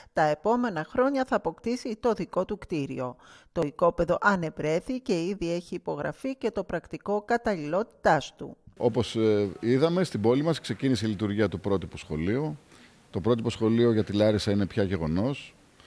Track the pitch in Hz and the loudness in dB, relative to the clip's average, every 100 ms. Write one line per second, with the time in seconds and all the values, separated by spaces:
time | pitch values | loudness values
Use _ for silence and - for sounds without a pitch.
0 | - 175 151 151 208 240 247 160 156 254 | -6 0 2 2 0 0 0 -4 -4 0
1 | 262 269 254 208 165 165 226 247 262 226 | 0 0 0 -2 -2 -4 -6 -4 -6 -2
2 | 240 208 160 - 185 208 - 156 139 131 | 0 0 -2 -2 -4 -6 -6 -4 -4 -6
3 | 127 123 - - _ 175 147 - 170 175 | -8 -10 -20 -20 _ -4 -4 2 2 2
4 | 170 170 208 190 156 - 151 170 - 254 | 0 2 2 2 -2 -4 -2 -2 -2 -8
5 | 247 170 175 196 170 175 - 175 - 147 | -2 -2 -2 -4 -4 -4 -6 -10 -6 -6
6 | 151 - 269 262 220 202 185 170 - 160 | -6 -6 -10 -6 -6 -6 -6 -8 -8 -12
7 | - 208 208 233 233 180 147 180 233 _ | -4 -4 0 -2 0 -4 -2 -4 -4 _
8 | 202 156 - _ 139 - - - 120 120 | 2 2 0 _ -16 -16 -20 0 0 2
9 | 107 113 110 104 98 - 117 131 165 180 | -2 2 4 4 2 -2 2 2 4 2
10 | 175 113 110 135 160 147 - 107 135 113 | 0 0 2 2 2 -2 -4 -2 0 0
11 | 110 98 104 104 101 87 101 95 85 - | 0 -2 -2 2 0 0 -2 -2 -2 -14
12 | - 78 87 127 151 151 _ - - _ | -8 -4 -2 -2 -4 -8 _ -20 -20 _
13 | _ 104 107 117 120 - 110 117 120 107 | _ -4 0 0 0 0 2 4 4 4
14 | 98 101 110 104 107 101 95 110 95 90 | 2 2 4 4 2 0 0 0 -2 0
15 | 78 87 123 139 - _ _ _ | -2 0 -2 -6 -12 _ _ _